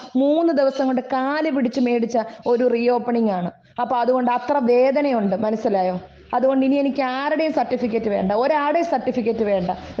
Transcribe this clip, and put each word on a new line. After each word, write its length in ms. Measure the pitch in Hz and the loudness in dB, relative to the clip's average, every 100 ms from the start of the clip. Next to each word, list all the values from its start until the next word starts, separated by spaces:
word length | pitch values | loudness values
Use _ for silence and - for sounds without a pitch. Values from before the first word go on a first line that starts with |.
| - 254 | -4 0
മൂന്ന് 360 | 277 302 339 | 2 2 2
ദിവസം 340 | 285 269 269 262 | 2 0 0 0
കൊണ്ട് 140 | 254 | 0
കാല് 500 | 254 262 262 302 311 | -2 -2 -2 -2 -2
പിടിച്ച് 300 | 277 240 262 | 0 -2 0
മേടിച്ച 380 | 247 240 226 233 220 - - | 0 0 0 -2 -4 -8 -2
ഒരു 220 | 240 247 | 2 2
റീഓപ്പണിംഗ് 640 | 233 240 240 240 233 220 | 2 2 0 0 0 0
ആണ്. 200 | 185 175 - _ - | 0 -4 -8 _ -6
അപ്പൊ 160 | 240 247 | -2 0
അതുകൊണ്ട് 340 | 233 254 247 | 2 2 2
അത്ര 300 | 240 240 285 | -2 0 0
വേദനയുണ്ട്, 720 | 233 240 262 277 285 240 202 185 | 4 4 4 2 0 0 0 0
മനസ്സിലായോ? 640 | 214 214 233 196 185 180 - - - | -2 -2 0 0 0 -2 -10 -20 -6
അതുകൊണ്ട് 320 | 247 262 269 262 | 0 2 2 2
ഇനി 100 | 285 | 2
എനിക്ക് 260 | 277 269 | 0 -2
ആരുടെയും 500 | 262 254 285 302 320 | -4 -4 -4 -2 0
സർട്ടിഫിക്കറ്റ് 580 | 311 233 254 233 226 220 | 0 -2 -2 -2 -2 -2
വേണ്ട, 220 | 196 190 | -2 0
ഒരാളുടെയും 520 | 208 269 302 285 311 | 0 2 0 2 0
സർട്ടിഫിക്കറ്റ് 600 | 339 262 - 247 220 226 | 0 -2 -2 -2 -2 -2
വേണ്ട. 260 | 208 196 180 - - - | 0 0 -2 -6 -8 -2